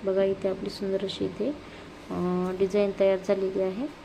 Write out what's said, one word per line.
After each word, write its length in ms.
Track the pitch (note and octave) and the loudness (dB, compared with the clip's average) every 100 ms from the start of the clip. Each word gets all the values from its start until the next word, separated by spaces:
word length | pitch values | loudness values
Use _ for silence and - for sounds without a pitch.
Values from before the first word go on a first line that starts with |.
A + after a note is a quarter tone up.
बघा, 200 | G3 F#3+ | 2 2
इथे 240 | G3 G3 G3 | 2 2 -2
आपली 220 | F#3+ G3+ | -2 -4
सुंदर 340 | - G3 F#3+ | -4 -2 0
अशी 200 | F#3+ - | -2 -2
इथे, 240 | F#3+ F3 A3+ D4+ - - - - - | -4 -2 -4 -4 -10 -16 -16 -16 -8
अ, 40 | F3+ F3+ F3+ F3+ F#3 | -2 0 2 0 2
डिझाईन 320 | G3 G#3 G3+ F#3+ | 2 4 2 4
तयार 180 | G3 F#3+ F#3 | 4 4 2
झालेली 320 | G3 F#3+ F#3+ | 0 2 0
आहे. 260 | F#3 F#3+ D4+ - | 0 -2 -6 -8